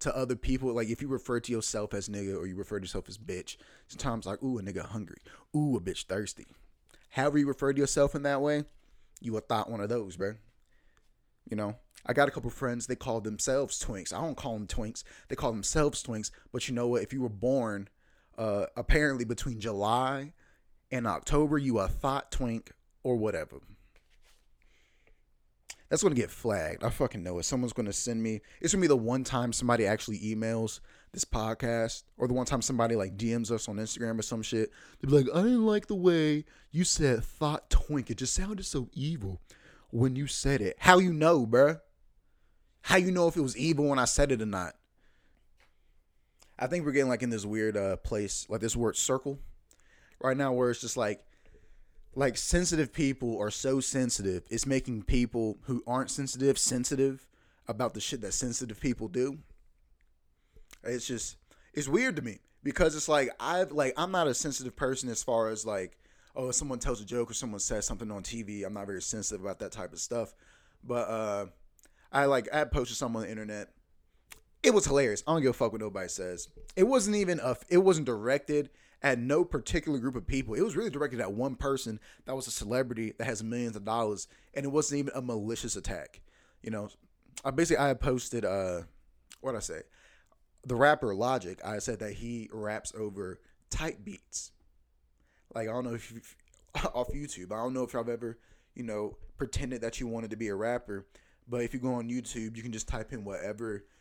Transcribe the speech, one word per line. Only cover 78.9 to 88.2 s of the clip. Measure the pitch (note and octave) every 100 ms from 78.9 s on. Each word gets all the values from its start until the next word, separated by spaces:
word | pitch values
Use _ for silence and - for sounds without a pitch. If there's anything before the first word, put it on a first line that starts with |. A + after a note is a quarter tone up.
| _
at | C#3 B2+
no | A#2+ D#3
particular | E3+ C#3+ - E3 D#3 C#3+
group | B2
of | A#2+ F2+
people. | C3+ A2+
It | A2
was | G#3+ D3
really | A3+
directed | C#3+ C#3+ B2
at | G2
one | G#2 C3+ A#2+
person | C#3 C#3 A2+ G#2+ - -
that | - C3+
was | C3
a |
celebrity | - G#2 B2+ B2+ A2+ A2 -
that |
has | A#2 G#2+
millions | A2 A#2+ A#2+ G#2
of |
dollars, | G2+ A2+ A2 G2 - - _
and | C#3+
it | C#3
wasn't | D3 D3+ C#3+
even | C#3
a | -
malicious | B2 A2+ G#2 A2+ A#2+
attack. | G2+ - F2 C2 - - _ _ _
You | G#2+
know, | G#2+ G#2 - _ _ _ -
I | C3+
basically, | C3+ E3 D#3
I | C#3+
had | B2
posted, | C#3 B2+